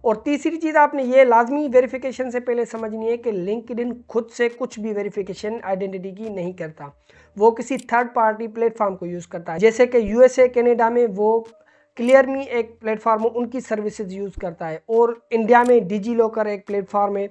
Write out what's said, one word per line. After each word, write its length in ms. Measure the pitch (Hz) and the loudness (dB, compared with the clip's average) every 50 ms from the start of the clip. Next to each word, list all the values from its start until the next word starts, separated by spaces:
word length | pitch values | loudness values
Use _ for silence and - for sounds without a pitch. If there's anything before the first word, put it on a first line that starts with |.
| - | 0
और 180 | 240 214 214 - | 0 -2 0 0
तीसरी 320 | 294 294 269 - 320 330 | -2 -2 0 -2 -4 -4
चीज़ 200 | 320 330 311 311 | -2 -4 0 4
आपने 260 | 311 294 285 294 285 262 | 4 4 4 2 -2 -2
ये 200 | 240 254 269 269 | 4 6 6 6
लाजमी 420 | 247 233 226 240 233 285 294 302 277 | 8 6 4 4 2 0 -2 -2 2
वेरिफिकेशन 640 | 240 254 254 247 269 254 254 262 240 - 254 254 | 4 2 2 2 -4 -8 -8 -8 -6 -6 -8 -6
से 100 | 233 247 | -6 -6
पहले 240 | 247 254 233 240 233 | -4 -4 -4 -4 -4
समझनी 400 | 220 - 226 226 220 214 220 220 | -6 -6 -10 -8 -8 -8 -6 -4
है 100 | 226 233 233 | -4 -4 -2
कि 140 | 233 247 214 | -4 -6 -4
LinkedIn 580 | 185 175 196 214 240 226 - 247 214 240 247 233 - - _ | -4 -4 -4 -6 -6 -6 -10 -8 -6 -6 -6 -8 -10 -14 _
खुद 200 | - 233 233 233 | -6 -6 -6 -6
से 200 | - - 240 233 | -4 -4 -4 -4
कुछ 280 | 240 - 254 - - 220 | -2 -6 -10 -10 -8 -10
भी 120 | 208 220 | -8 -6
वेरिफिकेशन 680 | 208 202 202 202 185 208 190 196 185 - - 214 226 233 - | -6 -6 -6 -6 -6 -8 -8 -8 -10 -10 -8 -8 -8 -8 -6
आइडेंटिटी 480 | 190 196 185 202 190 190 190 180 196 | -6 -6 -4 -4 -8 -8 -10 -12 -12
की 180 | 185 196 220 220 | -12 -12 -12 -10
नहीं 240 | 202 190 170 180 185 | -8 -8 -8 -8 -8
करता, 380 | - 165 160 160 _ 147 143 _ _ _ _ _ _ _ _ _ | -10 -12 -14 -14 _ -20 -20 _ _ _ _ _ _ _ _ _
वो 140 | 202 208 233 | 2 2 2
किसी 240 | 226 - 233 - 269 247 - | 2 2 -6 -6 -6 -6 -4
थर्ड 240 | - 233 240 247 240 240 | -2 -2 -2 -2 0 0
पार्टी 340 | 247 226 220 220 208 233 220 | 0 0 0 0 -2 -8 -10
प्लेटफॉर्म 460 | 214 233 233 226 220 - 214 202 190 | -6 -2 -2 -2 0 0 -4 -4 -2
को 120 | 180 180 | -6 -10
यूज़ 220 | 175 175 175 170 _ | -10 -10 -10 -12 _
करता 240 | - 175 170 - | -14 -12 -10 -10
है। 60 | 165 165 | -4 2
जैसे 280 | 202 220 220 240 247 | 2 2 4 4 2
कि 120 | 247 247 240 220 | 4 4 0 0
यूएसए, 440 | 202 214 233 254 254 247 269 254 247 | 2 6 6 6 6 8 4 4 4
कनाडा 400 | 247 247 233 240 240 226 233 226 | 4 2 2 2 2 2 2 2
में 160 | 240 240 240 226 | 2 2 0 0
वो 300 | 190 190 208 214 220 226 226 - - _ _ _ _ _ _ _ _ | 0 0 0 2 2 0 -2 -6 -20 _ _ _ _ _ _ _ _
क्लियर 300 | - 233 240 262 269 269 | -6 2 6 6 6 6
मी 160 | 262 269 269 | 4 -2 -6
एक 340 | 277 269 233 240 226 226 - _ | -6 -4 -4 -4 -4 -6 -10 _
प्लेटफॉर्म 420 | 226 220 220 214 - 226 226 214 | -6 -6 -6 -2 0 0 0 2
है, 60 | 220 240 | 0 -2
उनकी 320 | 226 240 240 233 247 262 | -2 -2 -6 -4 -6 -10
सर्विसेज 520 | 240 - 226 214 208 214 208 - 214 185 190 | -6 -6 -6 -4 -4 -8 -8 -8 -12 -10 -8
यूज़ 260 | 196 202 196 180 - | -10 -10 -10 -10 -10
करता 260 | - 180 170 _ 175 | -10 -10 -10 _ -10
है, 160 | 160 156 165 _ - | -10 -10 -10 _ -2
और 300 | 226 226 233 233 233 233 _ _ | 2 2 2 2 0 -6 _ _
इंडिया 300 | 240 226 226 208 240 233 226 | -2 -2 2 4 4 4 6
में 220 | 240 247 233 196 175 | 6 4 4 4 0
डिजी 260 | 208 214 196 233 240 | -4 -4 -4 -2 0
लॉकर 320 | 226 226 214 220 220 214 208 | 0 0 0 0 -4 -4 -4
एक 180 | 208 196 196 | -6 -8 _
प्लेटफॉर्म 500 | - 202 202 190 - - 202 202 202 202 196 | -6 -6 -6 -6 -2 -2 0 0 0 -2 -4
है 100 | 202 202 | -6 -8